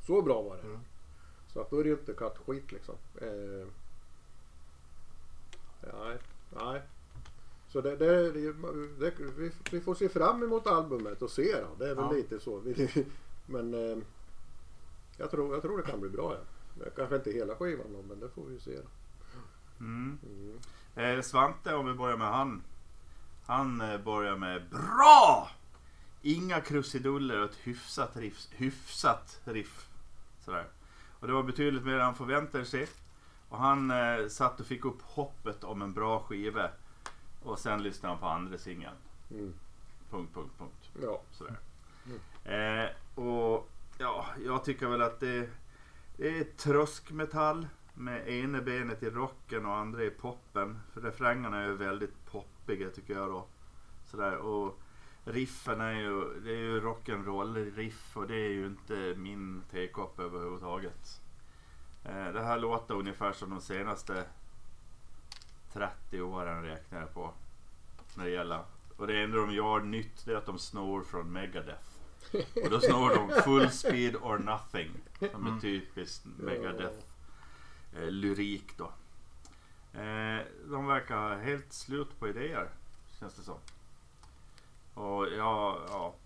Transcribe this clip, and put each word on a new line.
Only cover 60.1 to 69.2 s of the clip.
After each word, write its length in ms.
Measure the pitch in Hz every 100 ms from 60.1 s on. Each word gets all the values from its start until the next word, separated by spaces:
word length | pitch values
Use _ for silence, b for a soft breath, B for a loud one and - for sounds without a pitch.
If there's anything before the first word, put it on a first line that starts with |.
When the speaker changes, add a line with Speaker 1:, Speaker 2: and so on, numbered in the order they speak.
| -
Speaker 3:
överhuvudtaget. 1040 | 87 87 87 90 90 90 95 87 - - - - b b b b b b
Eh, 240 | - 98 95
det 80 | 101
här 140 | 113 120
låter 340 | 117 113 113 104
ungefär 360 | 98 98 101
som 180 | 98 95
de 120 | 95
senaste 640 | - 95 101 98 - 92 90 - - - - - - - - - - - - - -
trettio 480 | 104 98 - - 95
åren, 420 | 90 92 87 85
räknar 360 | 82 78 76 87
jag 140 | 80
på, 180 | - 85 - - - - - - - - -
när 80 | 90
det 60 |
gäller. 320 | 87 87 82 82 - - -
Och 100 | 104
det 140 | 107